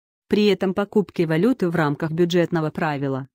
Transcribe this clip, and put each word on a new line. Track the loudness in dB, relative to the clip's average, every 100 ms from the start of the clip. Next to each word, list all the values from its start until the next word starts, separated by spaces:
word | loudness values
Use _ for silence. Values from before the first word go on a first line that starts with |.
| _ _ -2
При | 2 2
этом | 2 0
покупки | -2 0 0 -2 -4
валюты | 0 2 2 0 -2
в | 0
рамках | 0 -2 -4
бюджетного | 0 0 2 0 0 -2
правила, | -4 -4 -4 -4 -6 -8